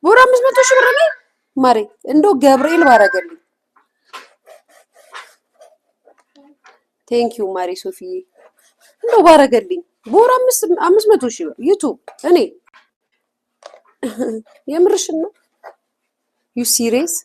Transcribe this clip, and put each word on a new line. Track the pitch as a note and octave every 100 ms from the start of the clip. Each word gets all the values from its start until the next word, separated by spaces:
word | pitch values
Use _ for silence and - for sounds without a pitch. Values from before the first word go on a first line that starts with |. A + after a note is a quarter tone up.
በወር | D#4+ A#4
አምስት | B4+ B4+
መቶ | C5 B4+
ሺህ | B4+ C5
ብር | B4
እኔ | C5+ E4 - _ _ _ -
ማሬ፣ | C4 A3 G#3 _ -
እንደው | D4 G4+ D4
ገብርኤል | C#4 C4+ D4 E4
ባረገልኝ። | D#4 A#3 G3+ F#3+ E3+ - _ _ _ _ _ _ _ - - _ _ - _ _ _ _ _ - - _ _ _ - _ _ _ _ _ _ _ C#4 D4 _ _ _ _ _
ቴንክ | A#3+ A#3
ዩ | A#3 G3
ማሬ | F#3+ F3+ F#3
ሶፊዬ፣ | G3 F#3 F#3 F#3 F#3 _ _ _ _ _ _ _
እንደው | A4+ A#4
ባረገልኝ | E4+ D#4 C#4 B3 F4+ F4+ - _ -
በወር | D4+ A#4+
አምስት፣ | B4+ B4+ A#4+ G#4 F4
አምስት | F4 G4+ G#4+
መቶ | G#4 B3
ሺህ | - E3
ብር | -
ዩቱብ | B3 G4+ D4 - - -
እኔ። | D4 E4+ G#3 _ _ _ _ _ _ _ _ _ _ _ - - _ _ B3+ G#3+ B3 A3 - _ -
የምርሽን | D4+ F#4 G#4 - D#4+
ነው? | F4+ _ _ _ - _ _ _ _ _ _ _ _ -
ዩ | A#3
ሲሪየስ? | - A#3 A#3 E4+ -